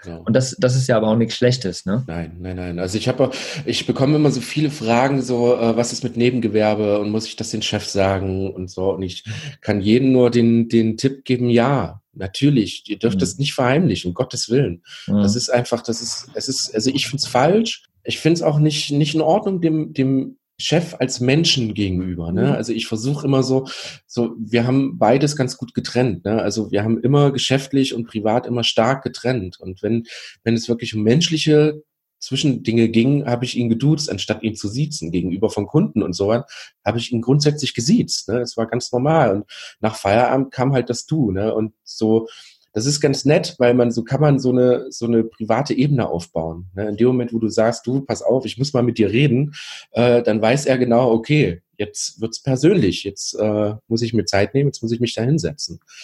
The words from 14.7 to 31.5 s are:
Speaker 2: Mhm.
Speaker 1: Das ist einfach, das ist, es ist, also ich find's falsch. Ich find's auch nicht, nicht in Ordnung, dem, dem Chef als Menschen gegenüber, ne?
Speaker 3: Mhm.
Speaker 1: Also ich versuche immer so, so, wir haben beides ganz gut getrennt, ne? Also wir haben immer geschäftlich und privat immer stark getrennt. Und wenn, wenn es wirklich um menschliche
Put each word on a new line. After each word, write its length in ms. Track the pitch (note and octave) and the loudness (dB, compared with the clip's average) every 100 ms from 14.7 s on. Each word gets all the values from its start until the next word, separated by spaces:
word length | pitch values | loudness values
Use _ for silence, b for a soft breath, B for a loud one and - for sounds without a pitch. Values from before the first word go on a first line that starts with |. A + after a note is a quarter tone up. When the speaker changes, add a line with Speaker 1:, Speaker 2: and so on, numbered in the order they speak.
| E2+ B B B | -4 B B B
Speaker 2:
Mhm. 160 | G2+ | 0
Speaker 1:
Das 140 | G2+ A2 | 2 0
ist 140 | - | 0
einfach, 300 | B2 A#2+ A#2 | 0 0 -4
das 200 | - A#2 | -4 -6
ist, 240 | A#2 - - | -6 -10 -10
es 140 | A2 B2 | -10 -6
ist, 260 | C3 - | -6 -4
also 160 | A2 B2 | -2 -2
ich 160 | C#3 - | -2 -4
find's 220 | C#3 - | -6 0
falsch. 560 | B2 D3 G#3 A3+ - _ _ | 2 4 4 0 -6 _ _
Ich 160 | - - | -8 -2
find's 240 | D#3 E3+ | 0 2
auch 160 | D#3+ D3 | 2 2
nicht, 320 | D3+ D3 - | 2 0 -2
nicht 240 | C#3+ D3+ | 0 0
in 60 | D#3 | 2
Ordnung, 400 | D#3 F#3+ G3+ F#3+ | 2 2 0 0
dem, 320 | E3 D#3 D3+ | 0 0 -2
dem 420 | - C3+ C3+ C3+ - _ - | -2 0 0 -2 -10 _ -10
Chef 360 | - D#3+ F3 - | 0 0 0 -4
als 220 | C3 - | -4 0
Menschen 520 | B2 C#3+ E3 C3+ A2 | 2 4 4 0 -2
gegenüber, 580 | G2+ G2+ F2+ F#2 E2+ E2 | -2 -2 -2 -4 -6 -4
ne? 140 | F#2 C3 | 0 0
Speaker 3:
Mhm. 60 | |
Speaker 1:
Also 180 | G#2+ A2+ | 0 -2
ich 160 | A2+ - | -4 -4
versuche 360 | A2 A#2+ D3 | -4 -4 -2
immer 200 | C#3+ C3+ | 0 2
so, 240 | B2+ C3 C3 B B B _ | 2 0 -2 B B B _
so, 260 | - A#2 - | -4 -4 -4
wir 260 | G#2+ A#2 A#2+ | -2 0 2
haben 320 | C3+ C3+ - | 2 0 2
beides 380 | G#2+ C3+ D3 D3 | 4 4 2 0
ganz 200 | C3 - | -4 -4
gut 160 | - | -8
getrennt, 520 | - - A#2+ B2 F2+ | -6 -2 0 0 0
ne? 180 | G2+ A2 | -2 0
Also 300 | F#2+ G#2+ G#2 | 0 -2 -2
wir 100 | G2+ | -2
haben 160 | G#2+ A2+ | 0 0
immer 300 | B2+ C#3+ C#3+ | 4 4 4
geschäftlich 640 | C3+ - C3 C3+ C#3 C3+ | 2 0 0 0 0 0
und 140 | A#2 A#2 | -4 -6
privat 360 | A2 G#2+ A#2 | -4 0 0
immer 200 | A#2+ A#2+ | 0 -4
stark 400 | A2 - A2+ C#3 | 0 2 2 2
getrennt. 560 | - - A#2 B2+ F#2 - | -4 -6 -4 -2 -6 -12
Und 240 | F#2 F#2 | -14 -6
wenn, 180 | G#2 A#2 A#2 B B B | -2 -2 -4 B B B
wenn 120 | A#2 | -2
es 140 | A#2 - | -2 -2
wirklich 280 | A#2 A2+ G#2+ | -4 -4 -2
um 80 | |
menschliche 800 | G#2+ C3 E3+ D#3 D3+ | 2 4 2 0 2